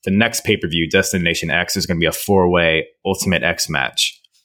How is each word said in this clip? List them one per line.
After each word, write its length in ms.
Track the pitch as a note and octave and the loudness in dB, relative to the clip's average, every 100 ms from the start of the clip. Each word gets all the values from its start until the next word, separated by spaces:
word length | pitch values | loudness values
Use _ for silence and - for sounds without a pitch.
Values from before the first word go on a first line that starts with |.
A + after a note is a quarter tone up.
the 60 | - | 0
next 340 | G2 A#2 - | 2 2 0
pay-per-view, 460 | - G#2+ F2 E2 E2 | 0 0 0 -2 0
Destination 600 | F#2+ F#2+ F#2+ E2+ E2+ E2 | 0 0 0 0 -2 -2
X, 260 | D#2 F2 - | -2 -2 -4
is 100 | E2 | -2
gonna 120 | E2+ | 0
be 60 | E2 | 0
a 60 | |
four-way 760 | - - G2 F2+ F2 E2+ D#2+ - _ F#2+ | -2 0 2 4 4 4 2 -2 _ -6
Ultimate 360 | F#2+ - F2 | -4 0 0
X 280 | E2+ E2+ - | 0 -2 -4
match 500 | D2+ B1+ - - - _ _ | -2 -4 -2 -4 -6 _ _